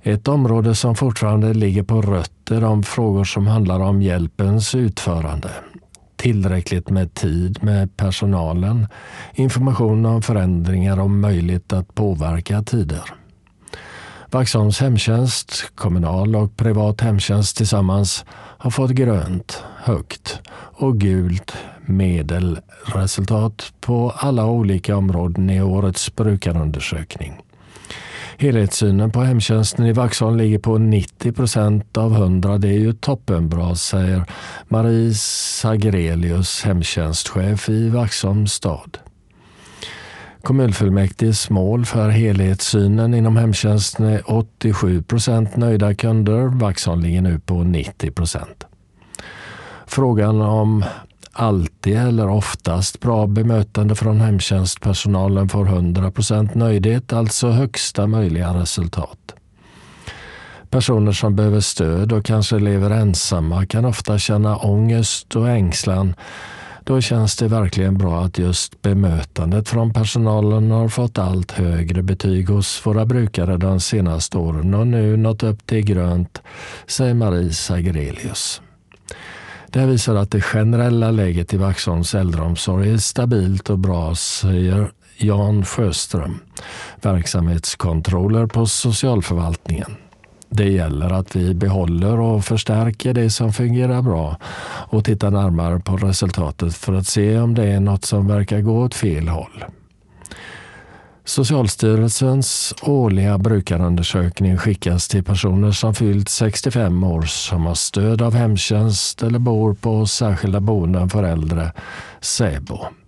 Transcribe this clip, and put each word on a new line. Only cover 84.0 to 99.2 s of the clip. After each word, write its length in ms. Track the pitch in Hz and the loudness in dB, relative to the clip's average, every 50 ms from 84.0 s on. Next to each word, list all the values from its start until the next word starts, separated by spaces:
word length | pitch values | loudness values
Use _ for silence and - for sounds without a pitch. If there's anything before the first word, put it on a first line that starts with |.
| 85 80 85 | -2 -2 -4
säger 760 | 82 - - - - - 98 95 90 90 90 95 101 104 98 - _ _ _ - | -4 -4 -6 -6 -2 0 0 2 2 2 2 2 2 0 -2 -4 _ _ _ -6
Jan 480 | - 107 104 101 101 101 101 107 104 95 | -2 0 2 2 2 2 2 2 0 0
Sjöström, 760 | - - - 117 95 82 - - - - 90 76 80 92 95 - - - - - - - - - - - - | -2 -2 -2 0 0 0 -2 -6 -4 -4 -4 -4 -4 -6 -10 -12 -16 -18 -16 -16 -16 -16 -16 -16 -18 -18 -4
verksamhetskontroller 1500 | - 101 95 90 85 - - 95 85 85 85 82 - - - - - 90 82 80 80 - 92 87 90 101 110 113 117 | -2 0 0 0 0 0 0 0 0 2 0 0 -2 -6 -8 -4 -4 -2 -2 -2 -2 0 0 0 0 2 2 2 0
på 180 | 110 - 117 113 | 0 0 0 0
socialförvaltningen. 1300 | 107 - - - 123 110 - - 135 123 104 87 - 87 85 85 82 82 - _ - 82 76 - - 104 - - - _ _ - _ - _ - _ | 0 -2 -2 -2 -2 0 0 0 0 0 0 0 -2 -2 -2 -2 -2 -4 -6 _ -6 -6 -6 -6 -10 -12 -18 -20 -20 _ _ -20 _ -20 _ -16 _
Det 200 | - 113 104 98 | -2 0 2 2
gäller 400 | 98 92 85 78 71 71 82 87 | 2 2 0 -2 -2 -2 -2 0
att 260 | 92 95 92 - - | -2 -2 -4 -4 -2
vi 180 | 95 87 90 92 | -2 0 0 0
behåller 640 | 85 101 98 98 95 90 82 85 85 92 104 117 117 | 0 0 0 0 0 0 0 0 0 0 0 0 0
och 260 | 120 117 110 104 95 | 2 2 0 0 0
förstärker 680 | - 113 107 - - 110 110 113 117 107 - - 127 123 | 0 -2 -2 0 0 0 0 0 0 -2 -2 -2 -2 0
det 160 | 123 117 113 | 2 2 0
som 240 | 107 - 117 110 107 | 0 0 -2 -2 0
fungerar 480 | - 120 120 120 123 127 127 127 127 | 0 0 0 0 0 0 0 0 0
bra 360 | 127 127 90 82 80 76 78 - - - - - - - - - - - | 0 0 0 0 -2 -4 -6 -8 -10 -16 -14 -14 -14 -14 -12 -14 -8 -2
och 160 | - 107 101 | 0 0 2
tittar 260 | - 110 98 - 101 | 2 0 2 2 0
närmare 480 | 98 101 101 95 85 82 85 85 87 87 | 2 2 2 2 2 0 0 0 -2 -2
på 180 | 87 - 95 | 0 -2 -2
resultatet 800 | 92 98 98 92 - 101 90 87 - 85 71 67 - 85 85 82 | 0 2 0 0 0 0 -2 0 -2 -2 -4 -2 -2 -4 -4 -4
för 180 | - - - 95 | -4 -4 -2 -2
att 140 | 95 92 | 0 -2
se 320 | - - 107 101 104 110 113 | 0 0 2 2 2 2 2
om 140 | 117 117 117 | 2 2 2
det 120 | 117 110 | 2 2
är 140 | 101 101 98 | 2 2 2
något 260 | 98 101 101 95 - | 2 2 0 0 -2
som 220 | - - 101 98 | -2 0 0 2
verkar 340 | 98 104 104 101 - 104 104 | 2 2 0 0 0 0 0
gå 160 | 104 113 110 | 2 2 2
åt 180 | 113 123 127 - | 2 0 0 -2
fel 320 | - - 101 80 73 | -2 -2 -2 0 0